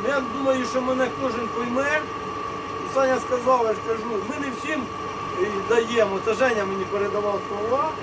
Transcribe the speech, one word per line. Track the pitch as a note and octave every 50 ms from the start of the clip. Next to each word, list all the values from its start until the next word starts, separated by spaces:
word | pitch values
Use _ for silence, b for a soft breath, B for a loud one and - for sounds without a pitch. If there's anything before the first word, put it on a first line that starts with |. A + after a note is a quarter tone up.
| G3
Ну, | A#3+
я | C#4+ C#4 C4 - C4+ C#4
думаю, | C4+ C4+ C4 C4 B3+
що | - - C4
мене | B3+ B3+ C4 B3+ C4 B3 - -
кожен | C4+ C4 A3+ A#3 A#3 G#3+ G#3
пойме. | A3+ A#3+ A#3+ A#3+ B3+ C#4 C#4+ D4+ D#4 - - - - - - - - - - - - - - - - - - -
Саня | C4 C4+ C4 C4 B3 B3 -
сказав, | B3+ B3 A#3+ B3+ C4 B3 A3+
я | A3 G#3+
ж | F#3+ - A#3
кажу, | A3+ A3+ G#3+ A#3 A#3 G3+ F#3+ G#3+
ми | C#4 D4+ C#4
не | C4+ B3 -
всім, | - D#4 D#4 C4+ B3 - - - - - - - - - - -
е, | F#3 G#3 G#3 G3 F#3 -
даємо, | A#3 A#3+ A3+ A3 A#3+ A#3 G#3+ G3 G3 F#3+ -
це | A3 G#3+
Женя | G3+ C4 B3+ A#3 G#3+ G3+
мені | F#3+ G3 G3 F#3+ -
передавав | G3 G3+ G3+ G#3 - G#3 G#3 G#3 G3+ F#3+ - -
слова | G#3 G3+ G#3 A3+ B3 C#4 D4+ D#4+ - -